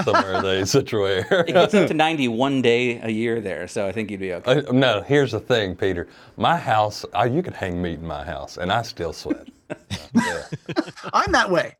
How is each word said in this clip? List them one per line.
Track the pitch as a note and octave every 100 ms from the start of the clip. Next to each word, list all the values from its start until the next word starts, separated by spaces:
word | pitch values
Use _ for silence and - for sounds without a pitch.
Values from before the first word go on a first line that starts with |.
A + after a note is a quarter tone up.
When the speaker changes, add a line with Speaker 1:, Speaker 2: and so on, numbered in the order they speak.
Speaker 1:
somewhere | - D#4 G2 G2
with | F#2+ F#2+
a | G2+
central | C3+ - A2 G2
air. | F#2+ F#2+ F#3+ E3
Speaker 2:
It |
gets | F3+ D#3
up | G3+ E3
to |
ninety-one | D3+ D#3 D#3+ B2+ A2+ C3+ C3+
day | A#2+ A#2+ B2 A#2
a | A2+
year | A2 A#2 A#2
there, | G2+ D#2 F2+
so | A2+ G2
I |
think | F#2+ G2+
you'd | G2
be | F#2+
okay. | F2 B2 C#3+ -
Speaker 1:
Uh, |
no, | B2+ C3 G#2
here's | G2+ D3 C3
the | G#2+
thing, | - A#2+ G2 F2+
Peter. | G2 F2 E2 - - -
My | A#2 E3
house, | B2+ A2 G#2+ - -
uh, | F#2+
you | A#2+ C#3+
could | F3+
hang | - F#2+ F2
meat | F2 D#2+
in | E2
my | D2
house, | D2 C#2+ C#2+ -
and | F2+
I | A2
still | A2+ - E2
sweat. | D#2 D2+ - - - -
Speaker 2:
<laughs> | - - - -
Speaker 1:
So, | A#3
yeah. | B5 D#2+ - D#3 - - - - -
Speaker 3:
I'm | A3 F4
that | D4 G#3+
way. | E3+ - -